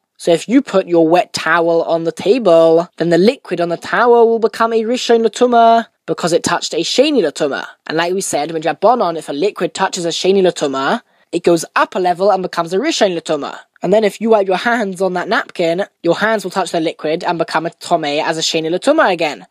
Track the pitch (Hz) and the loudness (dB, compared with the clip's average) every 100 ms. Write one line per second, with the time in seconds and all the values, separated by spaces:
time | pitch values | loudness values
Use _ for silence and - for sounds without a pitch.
0 | _ _ - 165 - 254 254 196 175 170 | _ _ 0 0 2 0 2 0 2 2
1 | 160 175 - - - 170 170 165 151 165 | 4 2 0 -4 -2 0 2 0 0 -2
2 | 165 156 185 254 202 165 165 160 175 _ | -2 -4 0 2 4 6 6 4 2 _
3 | 170 165 196 277 - 170 170 165 - - | 0 4 2 0 -6 -6 -4 -6 -4 0
4 | 240 233 226 226 220 - 226 226 220 247 | 4 6 4 2 0 0 0 0 -2 -2
5 | - 233 226 - 247 240 226 233 220 _ | 2 2 2 0 2 4 6 4 0 _
6 | - 165 175 170 - 175 - 160 165 - | -8 -4 0 0 0 -4 -4 -4 -2 2
7 | 285 285 160 - 151 113 - - - 151 | 2 2 0 -2 -4 -4 -8 -14 -8 -4
8 | 175 185 185 156 151 165 160 151 202 247 | -2 -4 -4 -4 -4 -4 -4 0 2 2
9 | 185 165 151 143 196 - 175 - 190 185 | 0 -4 -8 -4 -4 -2 -6 -2 -4 -4
10 | 170 156 185 196 180 170 147 135 139 226 | -6 -2 0 2 2 0 -4 -2 -2 -4
11 | - _ _ 175 175 170 - - 302 214 | -6 _ _ -2 2 2 0 -2 -2 0
12 | 180 175 196 190 180 - 170 185 302 - | -2 0 2 0 -2 -6 -4 -2 -2 0
13 | 214 170 - 156 123 - - _ 175 208 | 0 0 -4 -4 -6 -12 -18 _ 0 2
14 | 214 - 226 220 190 180 240 233 202 180 | 2 -2 0 2 2 -2 0 -2 -4 -4
15 | 190 180 170 240 - - 170 170 202 _ | -4 -4 -4 -4 -4 -4 -2 -2 -6 _
16 | 170 160 208 226 185 196 170 175 160 - | -2 0 0 -2 -4 -6 -4 -2 -4 -4
17 | 156 165 175 175 165 165 165 - - 170 | -4 -4 -4 -4 -2 -4 -4 -8 -4 -2
18 | 151 147 156 160 165 165 160 180 - 311 | -2 -4 -2 -4 -4 -4 -2 -2 0 2
19 | 254 175 156 120 - | 2 0 -4 -6 -14